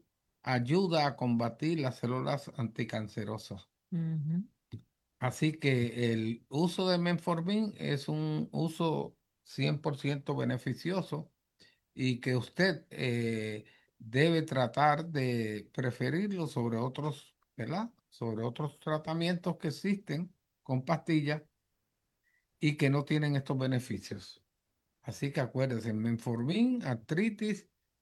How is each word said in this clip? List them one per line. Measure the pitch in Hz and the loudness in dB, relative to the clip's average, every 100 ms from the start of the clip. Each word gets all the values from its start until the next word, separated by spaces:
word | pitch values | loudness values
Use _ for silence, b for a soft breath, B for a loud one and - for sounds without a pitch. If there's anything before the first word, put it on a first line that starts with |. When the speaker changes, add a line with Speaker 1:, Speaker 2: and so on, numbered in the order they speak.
| - _ _ _ | -20 _ _ _
Speaker 1:
ayuda | 131 127 120 175 190 160 143 | 0 2 4 4 4 4 2
a | 139 | 2
combatir | 127 117 120 - 156 170 | 2 2 2 0 0 0
las | 131 - | 0 -2
células | 120 127 139 143 - - | -2 0 0 -2 -4 -6
anticancerosas. | 113 - 117 117 104 - 107 107 - 98 - _ _ | -4 -4 -4 -4 -6 -6 -6 -6 -8 -14 -14 _ _
Speaker 2:
Ujú. | 170 160 160 147 170 226 _ _ 113 - _ _ _ | -4 -2 -2 0 -2 -4 _ _ -14 -14 _ _ _
Speaker 1:
Así | 127 - 156 | -4 0 0
que | 156 143 127 120 120 117 | 2 2 4 2 2 2
el | 113 110 117 - | 2 0 -4 -4
uso | 139 175 180 185 | 0 0 2 2
de | 180 | 4
metformin | 175 170 180 165 170 208 214 - | 2 2 0 -2 0 0 0 -2
es | 147 143 147 | -2 -2 -2
un | 156 156 151 - | -2 0 -2 -2
uso | 147 165 160 165 143 - - _ _ | -2 -2 0 0 0 -4 -10 _ _
cien | - - 143 151 | -14 -2 0 0
por | 156 135 | -2 -2
ciento | 139 143 139 139 | -2 -2 -2 -2
beneficioso | 123 123 135 127 165 190 180 147 - _ _ _ b b _ | 0 -2 -2 -4 -2 -2 -2 -6 -8 _ _ _ b b _
y | - 131 120 | -2 0 0
que | 131 127 | 0 0
usted, | - - 185 160 - | -2 2 2 2 -8
eh, | - 127 120 117 113 107 107 b b b _ | -4 -2 0 0 -2 -4 -8 b b b _
debe | 117 123 165 165 | -2 4 6 6
tratar | 151 131 120 - 147 147 170 | 2 2 2 6 6 6 0
de | 147 127 120 110 104 - | 0 2 2 0 -4 -6
preferirlo | - 127 - 127 160 208 190 151 | -4 -2 0 0 0 0 -2 -2
sobre | 127 117 113 | -2 -2 0
otros, | 131 131 147 139 - _ _ - | -2 -2 -4 -6 -12 _ _ -8
¿verdad? | 113 170 233 - _ | -4 -4 -6 -10 _
Sobre | - 117 110 | -8 -4 -2
otros | 120 123 151 - | -4 -4 -6 -6
tratamientos | - 156 156 165 170 180 180 165 | -4 -2 -2 -2 0 0 -2 -2
que | 160 | -4
existen | 139 196 202 - 147 175 - _ _ | -2 -2 -2 -2 -6 -6 -12 _ _
con | - 127 | -4 -2
pastillas | 131 156 - 156 147 151 - _ _ _ _ _ _ _ _ _ _ _ | 0 -2 2 0 2 -4 -6 _ _ _ _ _ _ _ _ _ _ _
y | 151 147 | 0 4
que | 143 | 4
no | 139 | 4
tienen | 143 151 147 143 | 2 2 2 0
estos | - 131 | 0 0
beneficios. | 131 127 - 101 - 101 - - _ _ _ _ _ _ | 2 0 -2 -8 -8 -12 -12 -20 _ _ _ _ _ _
Así | - - 143 | -12 -6 -4
que | 147 | -2
acuérdese, | 123 127 131 117 117 | -2 0 0 0 -2
metformin, | 107 117 113 131 117 127 202 247 247 | 0 0 0 0 -2 0 2 2 2
artritis | 139 117 - 156 226 214 214 208 - _ _ _ | -2 -4 -2 0 0 0 -2 -4 -8 _ _ _